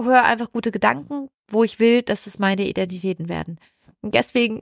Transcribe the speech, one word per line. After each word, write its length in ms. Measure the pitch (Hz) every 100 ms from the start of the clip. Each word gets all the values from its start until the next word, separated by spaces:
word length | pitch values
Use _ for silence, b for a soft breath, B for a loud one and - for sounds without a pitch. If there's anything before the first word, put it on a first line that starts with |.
höre 240 | 240 254
einfach 260 | - 226 233
gute 200 | 233 226
Gedanken, 560 | 202 214 262 285 285 269 _ _
wo 140 | 208
ich 140 | 226 -
will, 240 | 233 240
dass 240 | 240 214 202
es 120 | -
meine 280 | 196 196 196
Identitäten 640 | - 185 185 185 175 170
werden. 320 | 170 160 165 b b b b
Und 140 | 208
deswegen 460 | 226 240 247 233 220